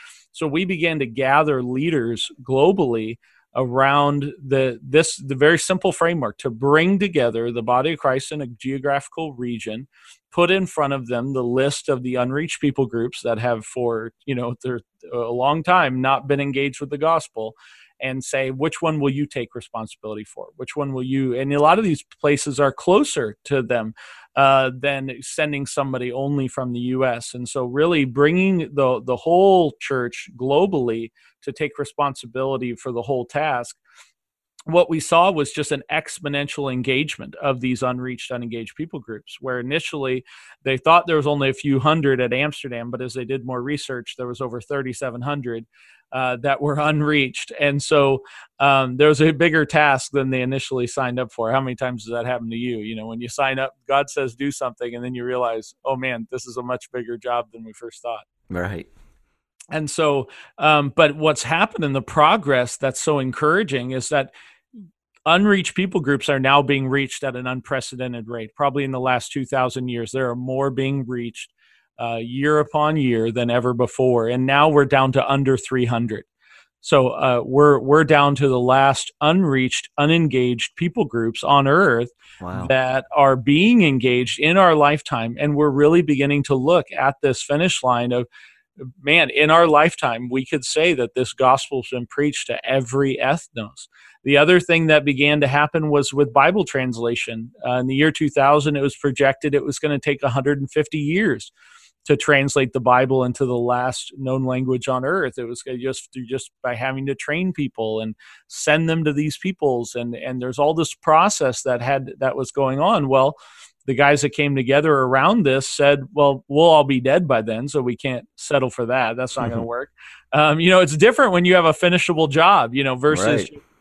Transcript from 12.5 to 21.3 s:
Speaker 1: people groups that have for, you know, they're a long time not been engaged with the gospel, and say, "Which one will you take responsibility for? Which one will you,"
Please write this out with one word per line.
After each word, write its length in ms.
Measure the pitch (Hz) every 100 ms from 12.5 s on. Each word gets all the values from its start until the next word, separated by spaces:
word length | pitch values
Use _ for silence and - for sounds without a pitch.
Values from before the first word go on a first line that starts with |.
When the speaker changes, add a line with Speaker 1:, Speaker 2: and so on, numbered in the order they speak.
| -
Speaker 1:
people 260 | 147 135 123
groups 360 | 117 120 -
that 180 | 120 110
have 240 | 123 117
for, 480 | 107 127 120 113 113 _ -
you 100 | 127
know, 200 | 120 123
they're 200 | 127 120 - _ -
a 180 | 123 117
long 320 | 120 131 160
time 380 | 160 180 147 127
not 260 | 131 135 139
been 140 | 139
engaged 400 | 139 135 139 127
with 80 | 139
the 80 | 143
gospel, 560 | 156 165 - - 110 110 - - _ -
and 240 | 131 131 -
say, 260 | 135 131
"Which 300 | 131 151 -
one 180 | 165 156
will 100 | 139
you 160 | 135 147
take 300 | 139 117 120
responsibility 720 | - 113 110 - 107 107 107
for? 220 | - - -
Which 180 | 127 147
one 160 | 139
will 120 | 131
you," 300 | 127 135 131